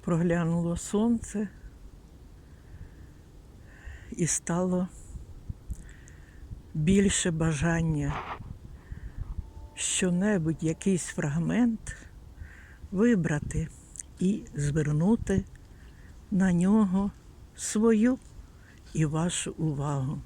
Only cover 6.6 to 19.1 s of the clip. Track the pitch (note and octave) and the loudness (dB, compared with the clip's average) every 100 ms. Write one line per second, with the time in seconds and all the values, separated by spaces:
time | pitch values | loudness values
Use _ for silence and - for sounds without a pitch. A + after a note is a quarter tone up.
6.6 | - D#3+ D#3 G3 G3+ - F#3 D#3+ D#3+ D3+ | -8 -2 4 6 6 2 0 2 0 2
7.6 | E3 E3 E3 D#3 C#3+ D3 - - - - | 2 2 2 0 0 -4 -6 -10 -12 -14
8.6 | - - - - - - - - - - | -16 -18 -14 -12 -12 -10 -8 -8 -8 -16
9.6 | - - - - F#3 F3 G3+ G3+ D#3 D#3+ | -16 -8 -4 0 2 2 2 2 0 0
10.6 | D#3+ D#3+ - F#3 - - D#3+ D3 D#3+ F3+ | -2 0 2 2 0 -2 -2 0 0 4
11.6 | A#3+ A3 - - - - - - - - | 4 2 -6 -12 -16 -20 -20 -16 -16 -16
12.6 | - - - F#3+ A#3 A3+ D#3+ D3+ - D3+ | -20 -18 -6 2 4 4 2 0 -2 -4
13.6 | D#3+ - - - - - F#3 G#3 - D#3 | -6 -8 -20 -18 -18 -2 0 0 -4 -4
14.6 | D3 D3 D3 D3+ F3 A3+ - F#3+ - - | -2 0 0 2 4 2 2 0 0 -14
15.6 | - - - - - - - F#3 F#3+ F3 | -20 -20 -20 -20 -20 -20 -2 2 4 4
16.6 | F3+ G#3+ G3+ F#3 G3+ - - - - - | 4 6 4 2 0 -4 -20 -20 -20 -10
17.6 | - G#3+ A3+ A3 A#3 C4 - - - - | -4 2 6 6 4 2 -6 -20 -20 -20
18.6 | - - - - D#3 | -20 -20 -10 0 0